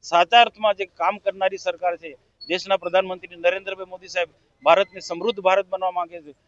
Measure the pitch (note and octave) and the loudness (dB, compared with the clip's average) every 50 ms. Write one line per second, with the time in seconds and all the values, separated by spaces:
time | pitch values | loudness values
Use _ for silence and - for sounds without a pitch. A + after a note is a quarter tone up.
0 | _ - E3 E3+ F3+ F3+ A#3 A#3+ A#3+ A3+ _ G3+ G#3+ G#3+ G3+ F#3 G3 F#3 _ _ | _ 0 2 2 2 6 6 6 6 6 _ -2 0 0 0 0 -4 -10 _ _
1 | F3 F3+ - G3+ _ G3+ F#3+ F#3+ F#3+ F#3+ F#3+ F#3 - F#3 F3 E3 F3 F3+ F3 E3+ | -2 -2 -2 -2 _ -6 -4 -2 -2 -2 -2 -2 -6 -6 -6 -4 -4 -4 -4 -4
2 | E3 D#3+ C#3 _ _ _ _ _ - - D#3+ F#3 - F#3+ G3 F#3 E3+ F3+ E3+ F#3 | -10 -16 -18 _ _ _ _ _ -8 -6 -6 -6 -2 -2 -2 -2 -2 0 0 0
3 | F#3+ F#3 F#3 F#3 - F3 F3+ E3+ E3 F3 F#3 G3 F#3+ F#3+ F#3+ F#3 F#3+ F#3 F#3 F#3 | 0 0 -4 -12 -12 -20 -20 -2 0 0 0 0 -6 -10 -10 -10 -12 -16 -16 -20
4 | F3+ F3+ - F#3 F3 E3+ _ _ _ _ _ _ _ C#3+ E3 F3+ G3+ F#3+ _ F#3+ | -18 -10 -6 -6 -6 -6 _ _ _ _ _ _ _ 4 4 4 4 -2 _ -18
5 | E3 - F3+ E3+ F3 A3+ A#3 G3 F#3+ F#3 F#3 G3 G3 F#3 F#3+ F#3+ F#3+ F#3 F3+ F3+ | -12 -10 -10 -6 -4 -6 -6 0 0 2 2 2 0 _ -6 -4 -4 -4 -2 -4
6 | F3 E3 E3+ F3 D#3 D3 C#3+ _ _ | -6 -6 -10 -18 -20 -20 -20 _ _